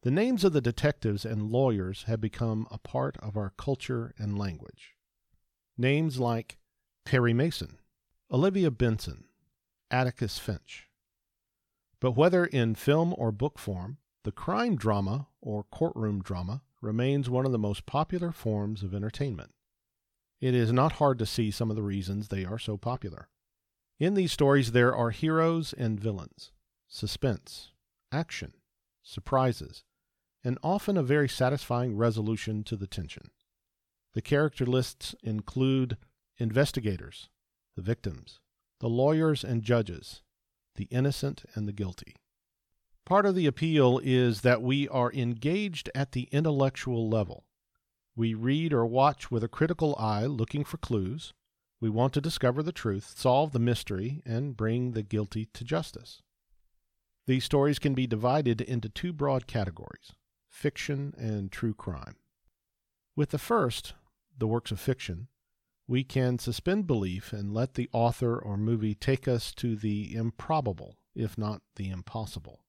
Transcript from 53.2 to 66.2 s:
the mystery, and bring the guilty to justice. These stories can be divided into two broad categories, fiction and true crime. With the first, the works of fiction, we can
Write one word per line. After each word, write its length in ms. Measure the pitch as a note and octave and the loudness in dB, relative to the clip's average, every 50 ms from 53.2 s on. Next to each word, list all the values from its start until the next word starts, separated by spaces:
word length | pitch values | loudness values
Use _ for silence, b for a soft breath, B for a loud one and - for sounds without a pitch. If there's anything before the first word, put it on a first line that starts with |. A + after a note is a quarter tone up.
| - C3 B2 C3+ D3+ D#3 | 2 4 4 4 4 2
the 80 | C#3 A#2+ | 2 2
mystery, 640 | A#2 A#2+ A#2+ - - - G#2+ F#2 G2+ A#2 C#3 D3+ - | 2 2 2 0 -2 -6 -6 -4 -4 -4 -6 -8 -8
and 320 | - A2+ A#2 C#3 C#3+ B2 | -6 -4 -4 -4 -4 -4
bring 360 | G#2+ A2 A2 A2+ B2 B2 B2 | -2 -2 0 0 0 -2 -2
the 100 | A#2 A2+ | -4 -4
guilty 440 | G#2+ G2+ - G#2+ G#2 - - A2 A2 | -4 -2 -2 -2 -2 -2 -4 -6 -8
to 180 | A2 _ - A#2+ | -6 _ -14 -8
justice. 580 | A#2+ D3+ E3+ D#3+ - - - - - - - _ _ _ _ _ _ _ _ _ _ _ _ _ _ _ _ _ _ _ _ _ | -4 -4 -4 -4 -6 -12 -18 -18 -18 -20 -20 _ _ _ _ _ _ _ _ _ _ _ _ _ _ _ _ _ _ _ _ _
These 160 | - B2+ C3 | 0 0 0
stories 380 | - - - C#3 C#3 D3 D3 - | 2 2 2 4 4 4 2 2
can 120 | - D3 | 0 0
be 140 | C3+ B2+ B2+ | 0 0 0
divided 540 | A#2+ A#2 G#2+ A2 B2 C3 D#3 D3 B2 A2+ G#2+ | 0 -2 0 2 2 2 4 4 2 2 0
into 280 | B2+ - C3 A#2 G#2+ A2 | 0 -4 -4 -4 -4 -6
two 240 | - - - F3+ | -8 -6 -6 -6
broad 360 | F3 D3 C#3+ C#3+ C3+ B2+ - - | -4 -2 0 0 0 0 -2 -4
categories, 640 | - A2+ G2 F#2+ E2 D#2+ - - - - _ - - _ _ _ _ _ _ _ | -4 -2 -2 -2 -6 -10 -16 -16 -18 -20 _ -20 -20 _ _ _ _ _ _ _
fiction 640 | _ - - D3 - - - - D3 C3+ C#3+ C#3+ - - | _ -6 -6 -4 -4 -4 -6 -6 -4 -4 -6 -8 -10 -8
and 320 | A#2 A2+ G#2+ G#2 G2 F#2 | -6 -4 -4 -4 -4 -6
true 240 | - - - A2+ G#2+ | -6 -4 -4 -4 -4
crime. 400 | - - - E2+ C2+ - - - _ _ _ _ _ _ _ _ _ _ _ _ _ _ _ _ _ _ _ _ | -4 -8 -10 -10 -10 -12 -16 -18 _ _ _ _ _ _ _ _ _ _ _ _ _ _ _ _ _ _ _ _
With 140 | - D3 - | -2 -2 0
the 80 | - C#3+ | 0 -6
first, 560 | - - A#3 A3+ D#3+ B2 A2 - - - - - _ _ _ _ _ _ _ C3+ | -2 0 2 2 2 2 0 -4 -10 -12 -18 -18 _ _ _ _ _ _ _ -4
the 80 | A#2+ | -2
works 240 | A2 A2+ A#2 - - | 0 0 -2 -2 -4
of 80 | G#2+ F#2+ | -8 -4
fiction, 480 | - - C3 - - - F2+ E2 A#2 - _ _ _ _ _ _ _ _ _ _ _ - | -2 -2 -2 -2 -4 -8 -8 -8 -10 -14 _ _ _ _ _ _ _ _ _ _ _ -2
we 160 | B2 B2+ C3+ | -2 -2 -2
can 340 | C3 - C#3 | 0 0 2